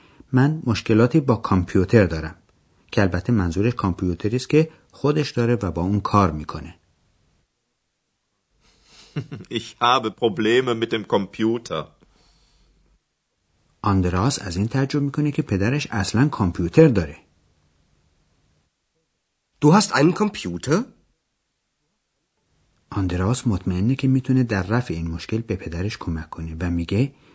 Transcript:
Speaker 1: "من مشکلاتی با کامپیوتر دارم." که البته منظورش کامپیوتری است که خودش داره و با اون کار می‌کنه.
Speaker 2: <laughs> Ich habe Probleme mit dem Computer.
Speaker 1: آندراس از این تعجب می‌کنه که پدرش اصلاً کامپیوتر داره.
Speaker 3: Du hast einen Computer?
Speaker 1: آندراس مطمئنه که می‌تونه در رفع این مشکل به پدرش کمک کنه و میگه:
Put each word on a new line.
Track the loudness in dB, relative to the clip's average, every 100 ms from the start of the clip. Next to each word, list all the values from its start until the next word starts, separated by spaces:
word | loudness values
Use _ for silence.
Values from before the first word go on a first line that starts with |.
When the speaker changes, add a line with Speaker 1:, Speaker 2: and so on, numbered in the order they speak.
| _ _ -2
Speaker 1:
"من | 2 2 2
مشکلاتی | -2 -2 2 4 4 4
با | 2 0
کامپیوتر | 2 0 2 0 4 6 4
دارم." | 0 -10 -14 _ _ _ _ -6
که | 0
البته | 0 0 0
منظورش | 0 2 0 -2
کامپیوتری | 0 -2 -2 -4 -2 -4 -4
است | 2
که | 2 2 -4 _
خودش | -4 -2 0 -2
داره | 0 0
و | 0 -2
با | -2
اون | 0 -2
کار | 2 2 2
می‌کنه. | 0 -8 -12 -14 -18 _ _ _ _ _ _ _ _ _ _ _ _ _ _ _ _ _ _ _ _ _ -20 -14 -12
Speaker 2:
<laughs> | -10 -14 -10 -10
Ich | -10 -2
habe | 2 2 0
Probleme | -2 -2 0 2 2 2
mit | -2 -2
dem | -4 -2
Computer. | -2 -2 -2 -2 -2 -4 -8 -8 _ _ _ _ _ _ _ _ _ _ _ _ _ _ _ _ _ _ _
Speaker 1:
آندراس | -2 0 0 0 0 -2
از | -6 -4
این | -2
تعجب | 0 0 -2
می‌کنه | -2 -2 -2
که | -2
پدرش | -2 0 0 -2 -4
اصلاً | -4 -2 2 2
کامپیوتر | 2 -2 -2 0 6 6
داره. | 4 -2 -8 _ _ _ _ _ _ _ _ _ _ _ _ _ _ _ _ _ _ _ _ _ _ _ 2
Speaker 3:
Du | 6
hast | 6 4
einen | 4 2 2
Computer? | -2 -4 -8 -6 -2 -2 -2 _ _ _ _ _ _ _ _ _ _ _ _ _ _ _ _ _ _ _ -10 -4
Speaker 1:
آندراس | -4 -2 -2 0 0
مطمئنه | -2 -2 -2 0
که | 0 0
می‌تونه | 0 2 0
در | 0 -2
رفع | -2 -2 -2
این | -6 -6
مشکل | -8 -6 -6
به | -4 -8
پدرش | -6 -6 -6 -6
کمک | -6 -8 -8
کنه | -12 -10 -6
و | -4
میگه: | -4 -2 -2 -2 -4 _